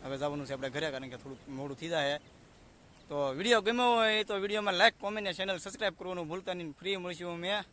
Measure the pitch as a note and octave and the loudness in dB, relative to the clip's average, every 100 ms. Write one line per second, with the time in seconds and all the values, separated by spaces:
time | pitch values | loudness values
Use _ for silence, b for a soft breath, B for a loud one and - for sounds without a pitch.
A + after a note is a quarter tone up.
0 | B2+ C3+ D3 D3 C3+ C#3 C3+ C3 D#3 C3+ | -8 -4 -2 -4 -6 -6 -4 -2 -4 -4
1 | C3 B2 C#3 C3 - C3+ C#3 C3+ E3 E3 | -8 -12 -12 -14 -10 -8 -8 -8 -2 2
2 | C#3+ D3 - - - - - - - - | 2 0 -6 -20 -20 -20 -20 -20 -20 -20
3 | - C#3+ C#3 C3+ G#3 A#3 G3+ A#3+ B3 A#3 | -6 -2 0 0 4 4 4 4 4 6
4 | A3 G#3+ G#3 G3+ G3 G#3+ G#3 F3+ A3 - | 4 4 0 -2 0 0 2 6 6 6
5 | G3+ G#3+ G3+ F3 F#3+ F#3 G3 G3+ G#3 D#3+ | -4 -2 -4 -2 -2 -2 -4 -2 -2 -2
6 | F3+ F3+ D#3+ F3 F#3 F3+ E3 C#3 F#3 G3 | -6 -4 -4 -6 -6 -6 -6 -8 -4 -4
7 | F3+ E3 F3 E3+ F3 G#3 F#3+ | -4 -6 -6 -6 -2 -2 -4